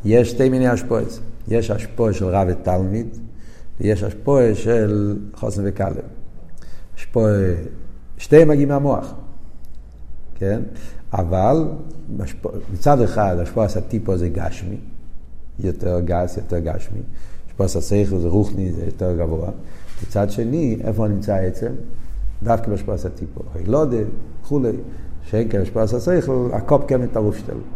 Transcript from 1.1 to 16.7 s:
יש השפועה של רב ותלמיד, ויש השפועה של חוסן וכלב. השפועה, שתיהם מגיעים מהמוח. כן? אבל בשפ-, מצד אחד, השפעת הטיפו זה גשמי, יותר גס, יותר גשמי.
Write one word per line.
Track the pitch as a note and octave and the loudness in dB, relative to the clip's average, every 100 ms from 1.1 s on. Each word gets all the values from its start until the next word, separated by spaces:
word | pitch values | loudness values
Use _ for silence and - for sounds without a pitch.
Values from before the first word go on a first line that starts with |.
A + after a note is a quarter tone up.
| - - - - | -4 -6 -6 0
יש | A2 G#2 | 0 0
השפועה | G#2 A2 - A2+ | -2 -4 0 0
של | F#2+ F#2 | 2 2
רב | F#2 F#2 | 2 2
ותלמיד, | F2+ - F2+ F#2+ G#2+ A#2 - - - - - - - | 0 0 0 0 -2 -4 -8 -10 -10 -12 -10 -8 -2
ויש | G2+ G2+ | 0 2
השפועה | G#2 - - C#3 A#2 G#2+ | 0 -4 2 4 4 4
של | A2+ A#2 G#2+ G#2 G2+ G2+ G2+ - | 2 2 4 2 0 -2 -6 -6
חוסן | A2 G#2 G2+ | -4 -2 -4
וכלב. | G2 F#2+ F2+ - - - - - - - - - - | -2 -4 -4 -8 -8 -8 -8 -8 -8 -6 -6 -4 -4
השפועה, | - B2 A2 G2+ F#2+ E2+ - - - - - - | 0 2 2 4 2 0 -4 -8 -8 -8 -10 -10
שתיהם | - D3 D#3+ | 6 8 10
מגיעים | D3 C#3 | 6 4
מהמוח. | C#3+ C#3+ B2 - - - - - - - - - - - - - - | 2 2 0 -4 -8 -8 -8 -8 -8 -8 -8 -10 -16 -8 -6 -4 -2
כן? | G2 G#2+ - - - - - | 0 0 -2 -6 -6 -6 -4
אבל | G2 F2 F#2 G2+ D#3 D3+ - - - - G2+ | -2 0 2 4 4 2 -2 -6 -6 -6 -6
בשפ-, | G2 - - - - | -4 -6 -6 -6 -6
מצד | G2 C#3 C#3+ | 2 6 6
אחד, | G#2+ A#2 G2+ F2 | 4 2 2 2
השפעת | E2+ - G#2 F#2 | 0 0 0 0
הטיפו | - A2+ - F#2 | -2 -2 0 0
זה | F2 | 0
גשמי, | D#2+ - - F2+ G#2+ - - - - - - - - | 0 -2 -2 -6 -6 -6 -8 -6 -6 -6 -8 -8 -4
יותר | F#2 F2 F2+ F2+ | -4 -2 0 0
גס, | F2 F2 F2+ - | 2 0 0 -2
יותר | - F2 | -2 -2
גשמי. | D#2+ | 0